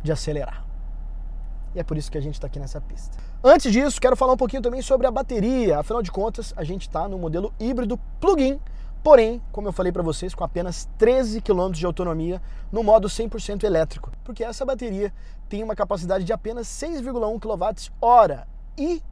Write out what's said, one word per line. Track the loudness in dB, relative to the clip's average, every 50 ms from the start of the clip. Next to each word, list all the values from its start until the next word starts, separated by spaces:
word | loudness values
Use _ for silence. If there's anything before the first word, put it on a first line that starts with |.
| 0
de | -2
acelerar. | -2 -2 -2 -4 -4 -4 -4 -6 -8 -8 -10 -8 -8 -8 -8 -8 -8 -8 -10 -10 -10 -10 -10 -8 -8 -8 -8 -8 -8 -8 -8 -8 -6
E | -6
é | -6
por | -4 -4
isso | -6 -6 -6
que | -6 -6
a |
gente | -6 -6 -6 -6
tá | -8 -8
aqui | -8 -8
nessa | -8 -8 -8 -8
pista. | -8 -8 -10 -10 -10 -10 -10 -10 -10 -12 -12 4
Antes | 10 10 10 10 8 4
disso, | 4 4 4 2 0 2
quero | 2 2 4 4
falar | 4 2 4
um | 4
pouquinho | 2 -2 -2 -2
também | -2 -2 -2 -4
sobre | 0 2 2 4 4 2
a |
bateria. | 0 0 -4 -2 -2 0 0 2 2 2 4 2 2 2
Afinal | 0 -2 -2 -2
de | -2 -2
contas, | -4 -4 -4 -4 -4 -6 -8 -10 -6 -6
a | -6
gente | -6 -6 -6 -8 -6
tá | -4 -4 -4 -4
no | -4 -6
modelo | -4 -4 -4 -4 -4 -4 -6 -4
híbrido | -4 -2 -2 -2 -2 -2 -4 -4 -6 -10 -10 0
plug-in, | 2 2 4 4 4 2 0 -2 -6 -10 -10 -10 -10 -10 -10 -2
porém, | 6 8 10 10 10 6 0 -4 -8 -8 -8
como | -6 -6 -4
eu |
falei | -2 -2 -2 0 0
pra | 0 -2
vocês, | -2 -2 -2 -4 -8 -6
com | -6 -6
apenas | -4 -4 -4 -4 -4 -6 -8 -8 -10 0 8
treze | 8 8 8 8 4 2 -2 -4
quilômetros | 0 2 2 2 2 0 -2 -2
de | -2
autonomia | -2 -2 -2 -2 -4 -2 -2 -4 -4 -4 -6 -8 -10 -10 -10 -10 -6
no | -4 -2 4
modo | 8 6 6 6 4
cem | -2 -2 -4 -4
por | -4 -6
cento | -6 -6 -6 -2 0
elétrico, | 2 2 2 2 0 -2 -10 -10 -10 -12 -12
porque | -12 -12 -8 -8 -6
essa | -8 -6 -6 -4
bateria | -4 -4 -4 -4 -6 -4 -2 -4 -4 -6 -8 -14 -14 -14 -14 -12 -8
tem | -8 -8 -6
uma | -6 -2
capacidade | -2 0 -2 0 -4 -2 0 0 0 0
de | -2 -4
apenas | -4 -4 -8 -8 -8 -8 -10
seis | -8 -8 -6 -6 -6 -6
vírgula | -6 -6 -4 -2 -2 -2
um | -2 -4
quilowatts | -4 -4 -4 -2 -2 -2 -2 -4 -10 -14 -8 0
hora | 4 8 8 8 8 8 4 -4 -8 -14 -16 -16 -16 -16 -8
e | -6 -4 -2 -2 -4 -6 -10